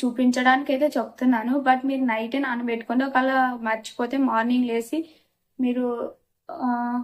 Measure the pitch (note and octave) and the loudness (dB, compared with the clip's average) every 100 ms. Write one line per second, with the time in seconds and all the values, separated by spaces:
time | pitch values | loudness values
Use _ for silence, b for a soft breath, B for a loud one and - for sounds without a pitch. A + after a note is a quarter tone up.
0 | B3 A#3+ B3+ B3 B3 C4 C#4+ C4 D4 C4+ | -2 2 2 4 4 4 2 2 2 0
1 | A3 - B3+ A#3 A#3 C#4 C4 B3+ C4+ C4+ | -4 0 2 2 2 0 2 2 2 0
2 | B3+ A3 A#3 C4+ C#4 A#3+ A#3+ A3+ - A#3+ | 0 -2 -2 -4 -2 -4 -4 -4 -2 -2
3 | C4+ C4 C4 C4 B3+ A#3+ A3+ A3 - - | 0 0 2 2 0 0 -4 -4 -6 -6
4 | A#3+ C#4 C4 A3+ A#3 B3 A#3+ A#3 A#3 D#4 | -4 0 0 2 2 2 0 -2 -2 -4
5 | E4 B B _ _ - B3 B3 B3 A#3 | -6 B B _ _ -4 -2 0 -2 -2
6 | - - _ _ - - B3+ A#3+ A#3+ B3 | -8 -12 _ _ -16 -6 -2 -2 -2 -4